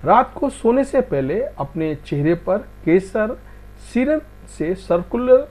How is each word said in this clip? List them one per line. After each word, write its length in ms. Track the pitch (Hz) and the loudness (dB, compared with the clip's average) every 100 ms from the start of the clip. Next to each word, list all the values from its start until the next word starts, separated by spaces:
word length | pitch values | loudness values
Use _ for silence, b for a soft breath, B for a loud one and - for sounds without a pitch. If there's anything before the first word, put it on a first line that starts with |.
रात 280 | - 214 269 | 4 4 4
को 160 | - 277 | -2 -6
सोने 340 | - 226 247 | -2 2 2
से 160 | 269 277 | 2 0
पहले 400 | 247 139 135 180 | 0 -2 -2 -4
अपने 520 | 571 - 139 165 160 147 | -6 -8 -8 -4 -4 -6
चेहरे 380 | - 147 147 170 | -6 -2 0 0
पर 220 | 175 196 - - | 0 -4 -4 -8
केसर 520 | - 175 185 220 214 254 - b b - - | 2 2 2 -4 -4 -4 -14 b b -20 -6
सीरम 280 | 233 262 311 - - - | -2 0 0 -4 -20 -20
से 260 | - 156 | -8 -4
circular 760 | 180 - 175 175 233 247 254 285 | -4 -2 -2 -2 -4 6 4 4